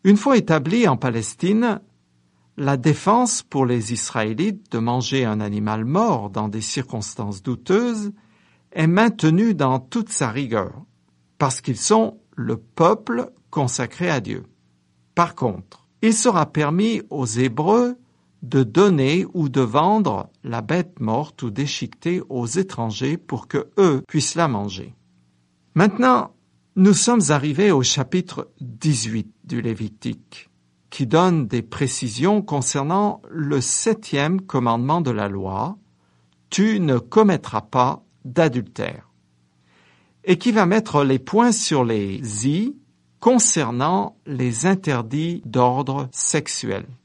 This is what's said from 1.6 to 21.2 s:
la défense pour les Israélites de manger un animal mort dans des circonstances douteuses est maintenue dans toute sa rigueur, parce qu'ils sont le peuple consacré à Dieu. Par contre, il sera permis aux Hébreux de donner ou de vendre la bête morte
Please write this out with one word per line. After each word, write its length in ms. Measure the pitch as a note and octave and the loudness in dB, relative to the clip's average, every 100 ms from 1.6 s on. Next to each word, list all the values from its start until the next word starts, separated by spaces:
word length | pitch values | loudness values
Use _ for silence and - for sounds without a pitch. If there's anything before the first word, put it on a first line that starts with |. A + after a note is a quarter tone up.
| A#3+ G3+ _ _ _ _ _ _ _ - | 0 -2 _ _ _ _ _ _ _ -4
la 200 | C#3 C#3 | 0 2
défense 640 | D#3 C#3+ F#3 A#3 A#3+ - | 2 2 2 2 2 -2
pour 220 | - C#3 | -4 0
les 300 | B2+ B2 G#2+ | 2 0 -2
Israélites 760 | A2+ - A#2 G#2+ A2+ G3 G3 _ | -6 -6 -4 -2 -2 -2 -4 _
de 80 | A#2 | -4
manger 460 | A2+ B2 A#2+ C3+ | 0 -2 0 0
un 160 | A#2 G#2+ | 0 -2
animal 460 | G#2 G#2 G#2 G#2+ A2+ | -4 -4 -4 -4 -2
mort 420 | E3+ A#3 C3 G2+ | 0 0 -2 -4
dans 200 | G2 G#2+ | -6 -6
des 120 | A2 | -6
circonstances 840 | G#2+ - B2+ A#2 G#2 - G#2 F#2+ | -6 -8 -6 -8 -10 -8 -10 -8
douteuses 720 | B2+ A#2 - F#3+ B3 A3 G#3 G3+ _ _ _ _ _ | -8 -8 0 0 0 -4 -8 -12 _ _ _ _ _
est 160 | - D#3+ | -2 2
maintenue 680 | F3+ A3+ A#3 D#3+ E3 A3+ | 4 2 2 2 4 2
dans 240 | F3 C3+ C3 | 2 0 0
toute 320 | C3 A#3+ A3+ | -4 -6 -6
sa 180 | - C3 | -4 -4
rigueur, 560 | A#2 C3+ A2 F2+ A2+ F3+ _ _ _ _ _ | -4 -4 -4 -4 -10 -20 _ _ _ _ _
parce 240 | C#3+ - | -2 -2
qu'ils 160 | - A#2 | -6 -4
sont 400 | - A3 A3+ - _ - | 2 2 2 -6 _ -8
le 220 | A2+ A2+ | -6 -6
peuple 720 | - - E3 A3 - A#3+ - _ _ | -10 2 2 2 -2 -6 -6 _ _
consacré 600 | D#3 C3 - B2 - F3 | -2 -2 -2 -6 -4 -2
à 100 | C#3+ | -2
Dieu. 240 | G#2+ G#2 - _ _ _ _ _ _ | -4 -10 -12 _ _ _ _ _ _
Par 220 | - E3+ - | 0 0 0
contre, 500 | B2+ F#2 - - _ _ | -4 -4 -14 -20 _ _
il 100 | A3 | 0
sera 320 | A3 B3+ F#3 | 2 2 2
permis 560 | D3+ D#3 D3 E3+ A3 G#3+ - | 0 0 0 2 0 -2 -6
aux 160 | C#3+ | -6
Hébreux 720 | B2 A2+ C3 C3 D#3+ A3+ B3 B3 _ _ _ _ | -4 0 0 0 2 2 2 -4 _ _ _ _
de 200 | B2+ C3 | -2 0
donner 640 | A#2+ D3+ G3+ D#3+ C3 E3+ F#3 | 2 4 4 4 2 0 -2
ou 160 | F#3 D3 | -2 0
de 140 | C3 | 0
vendre 680 | A#2+ B2+ E3+ A3 F3 G2 - _ | 2 2 2 2 0 -2 -8 _
la 160 | B2+ A#2 | -8 -8
bête 400 | G#2+ E3+ F3 - | -2 -4 -4 -6
morte 420 | A2 A#2 | -2 -2